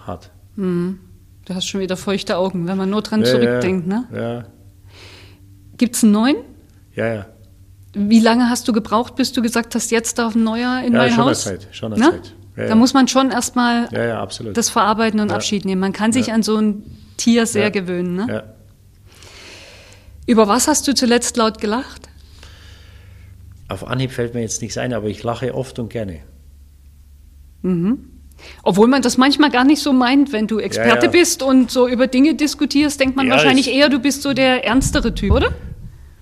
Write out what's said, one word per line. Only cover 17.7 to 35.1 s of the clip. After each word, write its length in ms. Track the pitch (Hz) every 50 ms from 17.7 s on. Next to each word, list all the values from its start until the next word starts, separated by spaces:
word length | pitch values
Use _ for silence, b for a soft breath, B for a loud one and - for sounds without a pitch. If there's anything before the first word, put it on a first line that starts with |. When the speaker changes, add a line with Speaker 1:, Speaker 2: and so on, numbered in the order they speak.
| 196 202 180 175 180 175 180 180 180
Speaker 2:
ne? 100 | 180 208 -
Speaker 1:
Ja. 140 | 107 110 - - - - - - - _ _ - _ _ - B B B B B B B B B B B B B B B B B B B B B B B B
Speaker 2:
Über 220 | - 240 220 220 202
was 200 | 208 247 - -
hast 200 | 294 285 - -
du 60 | 262
zuletzt 420 | - 262 226 240 240 240 - - 240
laut 220 | 226 220 214 -
gelacht? 480 | - 208 214 247 277 - - - - - - b b b b b b b b b b b b b b b b b b b b b b b b b - - - - - -
Speaker 1:
Auf 160 | 104 95 - -
Anhieb 240 | 120 127 131 127
fällt 220 | - - 120 117 117
mir 80 | 120
jetzt 200 | 117 110 - -
nichts 160 | 120 107 - 127
ein, 160 | 123 127 123
aber 140 | 107 104 107
ich 160 | 98 - -
lache 300 | 117 117 110 135 120 123
oft 240 | 131 131 127 - -
und 100 | 120 104
gerne. 300 | - 117 110 98 85 76 - - - - - - - - - - - - - - - - - - - - - - - - - - - -
Speaker 2:
Mhm. 460 | - 180 185 165 170 202 254 277 - - - - - - - B B B B B B
Obwohl 240 | 233 185 196 220 240
man 140 | 269 277 -
das 140 | 247 233 -
manchmal 340 | 254 285 285 277 302 285
gar 120 | 247 247 254
nicht 180 | 277 302 294 -
so 100 | 294 262
meint, 380 | 254 254 240 269 277 285 277
wenn 160 | - 214 220 196
du 100 | 220 214
Experte 460 | - 196 202 208 - 240 226 240 - -
Speaker 1:
Ja, 40 | -
ja. 60 | 349
Speaker 2:
bist 240 | 339 - - - 262
und 260 | 269 262 262 247 -
so 180 | - 262 247 247
über 200 | 254 220 262 254
Dinge 260 | 254 254 277 320 311
diskutierst, 640 | - 294 285 - - 294 - - 277 302 285 277 -
denkt 160 | 269 262 254
man 120 | 269 262 247
Speaker 1:
Ja, 60 | 262
Speaker 2:
wahrscheinlich 340 | 277 302 269 254 269 262 262
Speaker 1:
das 80 | 262
Speaker 2:
eher, 140 | 269 294 302
du 100 | 262 277
bist 240 | 226 285 269 - -
so 100 | 277 269
der 320 | 247 269 262 254 247 -
ernstere 480 | - 220 269 262 - - 294 - 233